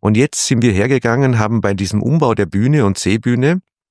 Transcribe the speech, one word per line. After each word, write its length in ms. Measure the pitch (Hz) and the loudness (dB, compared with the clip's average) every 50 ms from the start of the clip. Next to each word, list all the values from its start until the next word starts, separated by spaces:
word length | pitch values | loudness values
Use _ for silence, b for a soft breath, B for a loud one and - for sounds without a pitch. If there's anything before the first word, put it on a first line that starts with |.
Und 160 | - 104 107 110 | -2 0 2 2
jetzt 280 | 135 151 - - - | 2 0 -2 -4 -2
sind 160 | - 135 117 117 | -2 0 0 2
wir 100 | 120 98 | 2 2
hergegangen, 680 | 95 104 123 135 127 - 120 117 131 139 131 123 113 | 2 0 0 0 0 0 0 0 0 2 2 2 0
haben 240 | 107 107 117 110 95 | 0 0 -2 -2 0
bei 100 | 101 101 | -2 -2
diesem 300 | 92 98 90 107 107 - | -2 -4 -4 -4 -2 -2
Umbau 320 | 120 147 165 151 123 110 | 0 0 2 2 2 0
der 120 | 107 101 | 0 -2
Bühne 380 | 85 - 98 113 131 151 151 117 | -2 -2 -2 0 0 2 2 2
und 140 | 98 95 - | 0 0 -2
Seebühne, 640 | - 92 101 110 - 120 120 120 127 147 175 185 - _ _ _ _ _ | -2 -2 -2 -2 0 -2 -2 0 0 0 0 -2 -4 _ _ _ _ _